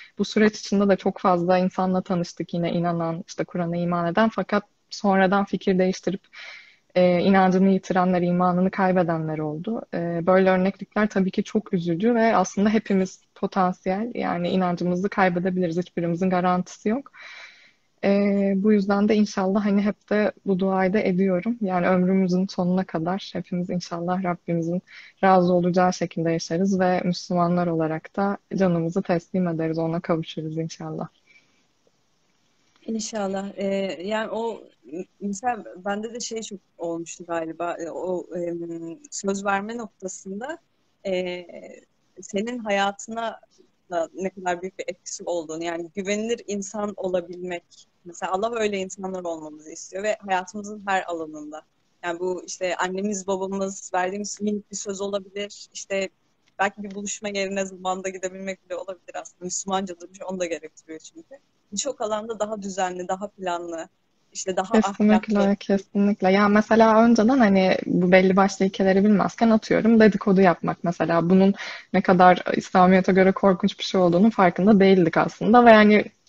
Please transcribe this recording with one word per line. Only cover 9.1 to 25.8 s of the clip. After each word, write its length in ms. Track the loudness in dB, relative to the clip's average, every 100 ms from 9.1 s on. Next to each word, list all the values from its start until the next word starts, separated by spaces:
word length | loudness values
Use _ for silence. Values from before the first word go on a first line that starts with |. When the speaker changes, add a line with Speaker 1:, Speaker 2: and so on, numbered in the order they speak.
| -2 -4 -6
Speaker 1:
oldu. 440 | -6 -6 -8 -8 -8
E, 320 | -6 -4 -2 2
böyle 240 | 4 4
örneklikler 580 | 2 0 -4 -6 -2 -2
tabii 220 | 0 -2
ki 140 | -2
çok 280 | -4 -4 -2
üzücü 420 | -4 -2 0 0
ve 220 | 2 2 2
aslında 340 | 0 0 2
hepimiz 500 | 2 0 0 0 -6 _
potansiyel, 760 | -8 -4 0 -2 -2 -6 -6 -6
yani 340 | -6 -4 -4 -2
inancımızı 600 | 0 0 -2 -2 -2 -2
kaybedebiliriz. 680 | 0 0 2 -2 -2 -2 -2
Hiçbirimizin 520 | -6 -4 -4 -2 0
garantisi 580 | 0 2 0 -2 -6 -4
yok. 240 | -4 -6 -18 -20 -20 -20 -20 _ _ _ _
Ee, 480 | 0 2 2 2 0 2
bu 160 | 4
yüzden 360 | 4 2 2 2
de 60 |
inşallah 500 | 2 0 0 0 0
hani 180 | 2 2
hep 280 | 0 -4 -2
de 220 | 0 0 -2 -2
bu 120 | 0
duayı 340 | 0 2 2
da 60 | 2
ediyorum. 580 | 0 2 2 0 -2 -4
Yani 280 | -2 0 2
ömrümüzün 580 | 2 2 2 2 0 -2
sonuna 380 | -2 0 0
kadar 460 | -2 -4 -4 -6 -8
hepimiz 380 | -12 -8 -6 -4
inşallah 540 | -6 -6 -8 -4 -4
Rabbimizin 580 | -4 -6 -4 -4 -2 -6 -8 -16 -20 _
razı 280 | 4 4 4
olacağı 400 | 4 2 2